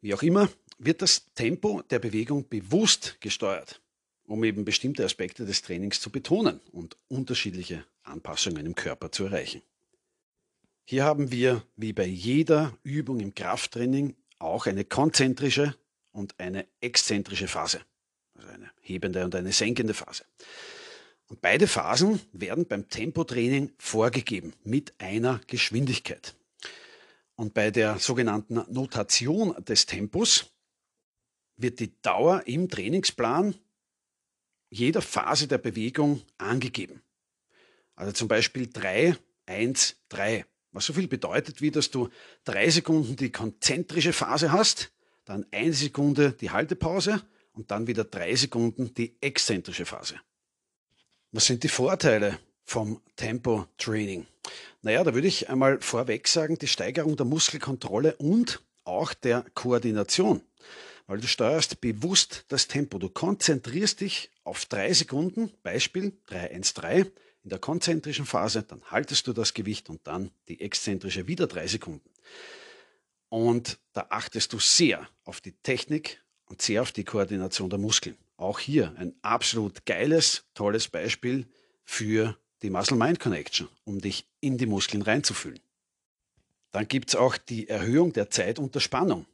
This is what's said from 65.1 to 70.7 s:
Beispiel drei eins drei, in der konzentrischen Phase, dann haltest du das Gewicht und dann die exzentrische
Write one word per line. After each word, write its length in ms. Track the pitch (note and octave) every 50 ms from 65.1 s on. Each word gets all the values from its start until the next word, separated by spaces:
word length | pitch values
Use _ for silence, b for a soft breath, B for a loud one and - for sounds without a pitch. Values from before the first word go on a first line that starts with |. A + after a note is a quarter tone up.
| - C#3 D#3+ F#3 F#3 A3+ A3+ G3+ - _ _
Beispiel 500 | - F2 A#2 - - _ F#3 F#3+ G3+ G3 _ _
drei 240 | - - F2+ F2 -
eins 240 | - F2 F#2 - -
drei, 260 | - - E2 A2 F3 G3 F#3+ - b b b b b b
in 60 | G2+
der 80 | F#2 F#2+
konzentrischen 680 | - - D3+ F3 - E3+ E3+ D#3+ - D3+ C#3+ B2 A#2
Phase, 360 | - - - F2 A2 G#2+ A2+ G#2+
dann 200 | _ - - - -
haltest 360 | - A2 D3 - C#3 - -
du 60 | - A#2+
das 220 | A2 A2+ - -
Gewicht 340 | - G#2 G2 G#2+ - - -
und 180 | D#2+ D#2+ _
dann 240 | D2 D2+ F2+ G2 F#2+ _ _ _ _
die 120 | E2+ -
exzentrische 680 | - G#2